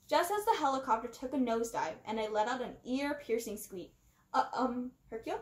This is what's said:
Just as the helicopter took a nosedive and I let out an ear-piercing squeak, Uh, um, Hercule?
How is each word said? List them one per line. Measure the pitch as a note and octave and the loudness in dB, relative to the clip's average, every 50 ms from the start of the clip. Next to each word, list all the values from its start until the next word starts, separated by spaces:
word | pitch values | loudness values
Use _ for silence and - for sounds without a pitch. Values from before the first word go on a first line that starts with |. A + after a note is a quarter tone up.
| _ | _
Just | - - D4 F4 F4 | 2 4 4 4 4
as | G4 G#4 G4+ | 2 0 2
the | - A4+ | 2 2
helicopter | G#4 D4+ C#4 C4+ C4+ C4 - A#3 A3+ A#3+ A#3+ | 4 4 2 2 2 2 2 2 2 0 -2
took | - - - B3+ - | -8 -6 -8 -4 0
a | |
nosedive | D4 C4 A#3 A3+ A3+ A3+ A3+ - D#3 C#3 D#3+ - - - | 2 2 4 2 2 0 0 0 -2 -2 -2 -4 -6 -8
and | - G#3+ A3 | -6 -4 -2
I | A3 | -2
let | G#3+ G#3+ G#3+ G#3+ | 0 2 2 2
out | A3+ B3 B3+ | 2 2 -2
an | B3 A3 - - - | -2 -6 -6 -10 -6
ear-piercing | B3+ B3 C4 C#4+ C#4+ D4 D4 - - A3+ - - - G3+ | -2 -2 0 0 0 -2 -2 -2 -2 -2 -2 0 -2 -6
squeak, | - - - - F#3+ E3+ - - _ _ _ _ _ _ _ - | -8 -8 -10 -10 -10 -10 -10 -14 _ _ _ _ _ _ _ 0
Uh, | - - - - | 0 0 2 0
um, | - B3 B3+ A#3+ B3 B3 B3 - _ _ - | 0 0 0 0 -2 -6 -6 -8 _ _ -10
Hercule? | - A3+ A3+ - E4+ G#4+ | -10 -10 -6 -4 -4 -4